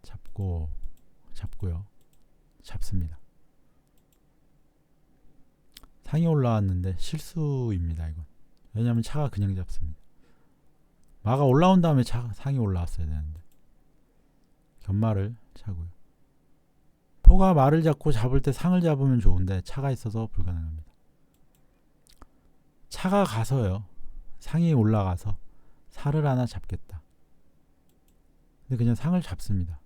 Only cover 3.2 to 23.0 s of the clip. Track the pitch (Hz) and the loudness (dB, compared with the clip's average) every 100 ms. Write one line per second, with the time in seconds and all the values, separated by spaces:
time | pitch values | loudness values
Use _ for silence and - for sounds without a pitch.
3.2 | - _ - _ _ _ _ _ _ _ | -18 _ -20 _ _ _ _ _ _ _
4.2 | _ _ _ _ _ _ _ _ _ _ | _ _ _ _ _ _ _ _ _ _
5.2 | - - - _ _ - - _ - 151 | -20 -20 -20 _ _ -20 -20 _ -6 -2
6.2 | 165 151 123 110 98 90 90 90 - 156 | 0 0 0 0 0 -2 -4 -2 -2 -4
7.2 | - - 147 135 120 95 85 80 80 80 | -10 -6 -4 -4 -4 -4 -4 -6 -8 -10
8.2 | 78 - - _ - 107 120 117 113 147 | -14 -20 -20 _ -12 -4 0 0 -2 -2
9.2 | 143 98 101 92 92 - 80 78 - - | -4 -2 -4 -4 -2 -2 -2 -6 -18 -20
10.2 | - - _ _ _ _ _ _ - - | -20 -20 _ _ _ _ _ _ -20 -8
11.2 | 104 131 143 131 180 190 165 139 120 120 | -2 0 4 4 6 4 4 2 2 -2
12.2 | 120 98 139 135 107 90 85 - 78 76 | -4 -8 -6 -2 -2 -2 -4 -4 -4 -6
13.2 | 78 80 - - - _ _ _ _ _ | -8 -12 -18 -20 -20 _ _ _ _ _
14.2 | _ _ _ _ _ _ - 98 113 101 | _ _ _ _ _ _ -6 -2 0 0
15.2 | 98 120 - - 113 87 85 - - _ | -4 -10 -20 -16 -12 -10 -12 -16 -20 _
16.2 | _ _ _ _ _ _ _ _ _ _ | _ _ _ _ _ _ _ _ _ _
17.2 | - 190 190 165 135 160 160 143 151 120 | 12 12 6 4 4 4 0 0 0 0
18.2 | 123 135 139 127 170 180 170 143 135 123 | 2 0 0 -2 0 2 2 2 2 6
19.2 | 104 90 92 95 - - 139 127 113 107 | 6 6 2 -4 -6 -6 -4 -4 -6 -6
20.2 | 113 - 87 85 80 80 - _ _ _ | -4 -2 -2 -2 -8 -12 -16 _ _ _
21.2 | _ _ _ _ _ _ _ _ _ - | _ _ _ _ _ _ _ _ _ -20
22.2 | - _ _ _ _ _ - - | -20 _ _ _ _ _ -16 -8